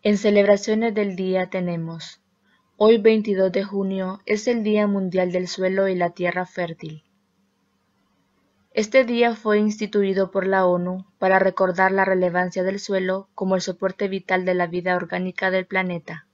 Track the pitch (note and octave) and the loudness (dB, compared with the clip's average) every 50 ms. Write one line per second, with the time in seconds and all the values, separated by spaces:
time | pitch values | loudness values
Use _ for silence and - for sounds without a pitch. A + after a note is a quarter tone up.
0 | _ G#3 G#3 G3+ - G#3+ G#3 G3+ G3+ G3 G3+ G3+ G3+ A3 G#3+ A3 A3+ A#3 G#3 G#3+ | _ 2 0 2 2 4 4 6 6 6 4 4 2 -2 -2 0 0 -2 -2 -2
1 | G#3 G3+ F#3 F3 F#3+ F#3 F#3 F#3 F#3 F#3 - F#3 F3+ F3 F3 E3 E3 E3 E3 E3 | -2 -2 -4 -4 -4 -2 -2 -2 -2 -2 -4 -4 -4 -4 -4 -4 -6 -8 -10 -12
2 | D#3 - - _ _ _ _ _ _ _ _ _ _ _ _ - G#3 A3 A#3 A3+ | -14 -18 -20 _ _ _ _ _ _ _ _ _ _ _ _ 4 6 6 6 6
3 | G#3 A3+ A3 A3 G#3 G#3+ G3 F#3 F#3+ F#3+ F3+ G3 G3 G3+ G3+ G3 F#3+ F#3+ F#3+ F#3+ | 6 4 4 4 2 0 0 2 2 2 0 -2 -4 -2 -4 -4 -4 -2 -4 -4
4 | F#3 F#3 F#3+ G3+ _ - G#3+ G#3 G#3+ B3+ A#3+ A#3 G#3+ G#3+ G#3 G#3 G#3 G#3 G3+ G3 | -6 -6 -8 -12 _ -4 -4 -2 0 -2 -2 0 0 0 2 2 2 2 0 0
5 | F#3+ F#3 E3+ F#3 F3+ F3+ F3 F3+ F#3 F3 - - F#3 F#3 F#3+ F#3+ G3 G3 F#3 F3+ | -2 -2 0 0 -2 0 -2 -4 -4 -4 -4 -2 -2 0 2 2 0 0 0 0
6 | F3 E3+ E3+ - F3 F3 E3+ F3+ F3+ F3 _ - F3 E3 E3 _ - D#3 D#3 D3+ | -2 -2 -2 -2 -4 -2 -2 -4 -6 -6 _ -8 -6 -6 -8 _ -14 -14 -16 -16
7 | _ _ _ _ _ _ _ _ _ _ _ _ _ _ _ _ _ _ _ _ | _ _ _ _ _ _ _ _ _ _ _ _ _ _ _ _ _ _ _ _
8 | _ _ _ _ _ _ _ _ _ _ _ _ _ _ _ G#3+ G#3+ G#3+ - C4 | _ _ _ _ _ _ _ _ _ _ _ _ _ _ _ -4 -4 2 4 2
9 | B3+ A3+ A#3+ A#3 A#3+ A#3 A3+ A3+ - G#3+ G#3 G#3+ G#3+ G#3+ G#3 - G#3+ G#3 - G#3 | 4 4 2 2 2 2 0 -2 0 0 2 2 2 0 0 -4 -6 -2 0 0
10 | G3+ F#3+ F#3+ F#3+ F#3+ F#3 - G3 F3+ F#3+ G3 F#3+ F#3 F3+ F3+ F3+ F3+ F3+ F#3 F#3 | 0 2 2 0 0 0 -2 -2 0 2 2 2 4 2 2 0 -2 -4 -6 -8
11 | F#3+ _ _ _ F#3+ F#3+ F#3+ F#3+ F#3+ F#3 F3+ - F#3+ F#3 F3 F#3 F#3+ F#3+ F#3+ G3 | -12 _ _ _ 0 2 4 4 4 2 2 2 0 0 2 2 2 2 2 2
12 | F#3+ F#3+ F#3+ F#3 F3+ F3+ E3+ F3+ F3+ F3+ - F#3+ F3+ F#3+ G3 G3+ - - G3 F#3+ | 2 2 2 0 0 0 0 0 -2 -2 -2 -2 -2 -2 -4 -6 -6 -2 -2 -2
13 | F#3 F#3 F#3 G3 G3 _ _ - F#3+ F#3 F#3+ F3+ F3+ F#3+ F3+ _ G3 F#3+ F#3+ - | 0 -2 -4 -4 -6 _ _ -6 -2 0 0 -2 -2 -6 -6 _ -4 -4 -2 -4
14 | G#3 F#3+ F#3+ F#3+ - - F#3+ F#3 F3+ F#3 F3+ F3+ F3 E3 E3+ F3+ E3+ F#3 F3+ F3+ | -6 -4 -4 -6 -4 -2 -2 0 0 0 0 0 -2 -2 -4 -4 -2 0 -2 -2
15 | F3+ E3+ F3+ F3+ F#3 F#3 F3+ - F#3+ F#3+ F#3 F#3 F#3 _ F#3+ F#3+ F#3 F3+ F3 E3+ | -2 -4 -6 -6 -6 -6 -6 -4 -4 -2 0 -2 -4 _ -4 -2 -2 -2 -6 -8
16 | _ - D#3+ D#3+ _ _ | _ -12 -14 -14 _ _